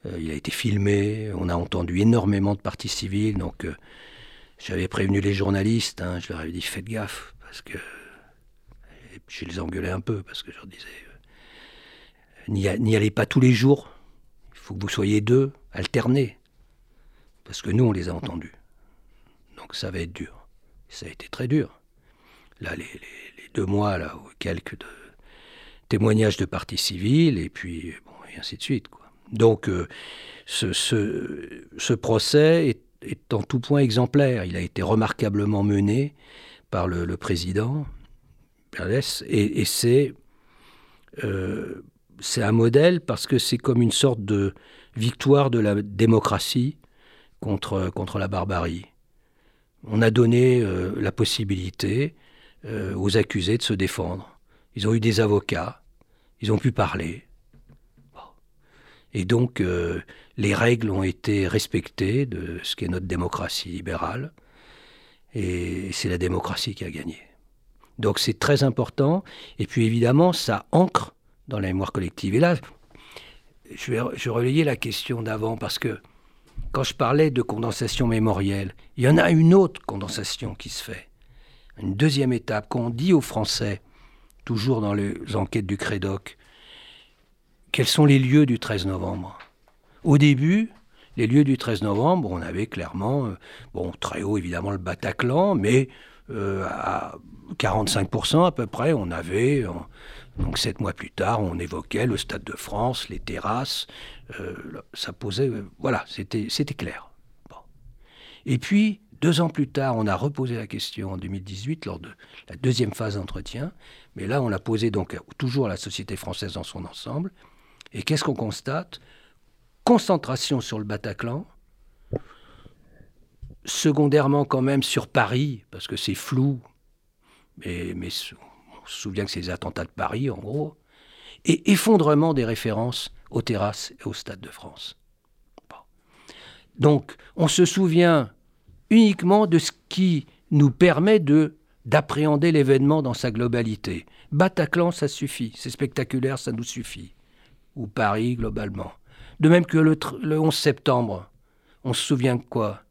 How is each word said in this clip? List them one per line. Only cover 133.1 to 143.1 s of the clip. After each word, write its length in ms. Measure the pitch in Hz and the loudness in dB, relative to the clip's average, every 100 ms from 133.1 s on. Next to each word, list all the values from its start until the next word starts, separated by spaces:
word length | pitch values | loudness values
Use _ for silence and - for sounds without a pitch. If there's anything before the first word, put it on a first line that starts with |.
| - - | -14 -6
aux 120 | 117 | -4
terrasses 500 | - 104 101 - - - | -2 0 -2 -4 -12 -10
et 100 | - | -10
au 40 | |
Stade 280 | - - 95 | -10 -12 -14
de 80 | - | -16
France. 480 | - - - - - _ _ _ _ _ - _ | -18 -20 -16 -18 -18 _ _ _ _ _ -20 _
Bon. 80 | - _ _ _ _ - - - - _ - | -20 _ _ _ _ -20 -20 -20 -20 _ 2
Donc, 380 | 147 147 - - - - | 4 4 0 -20 -16 0
on 120 | 160 | 2
se 160 | - | 4
souvient 680 | 175 - 185 165 175 156 110 _ _ _ _ - _ | 4 4 4 6 6 4 0 _ _ _ _ -20 _
uniquement 560 | 220 214 196 175 208 208 | 6 8 4 4 4 6
de 120 | 165 | 4
ce 140 | - _ _ | 2 _ _
qui 360 | - 185 156 - _ _ | 2 2 2 -2 _ _
nous 200 | 151 143 | 6 6
permet 480 | - 180 151 190 220 | 6 4 6 4 4
de, 380 | 143 151 151 - _ _ | 6 6 4 -2 _ _
d'appréhender 680 | 120 151 151 143 151 147 170 | 2 2 2 0 2 4 4
l'événement 500 | 156 135 135 139 156 | 4 6 6 6 4
dans 100 | 127 | 0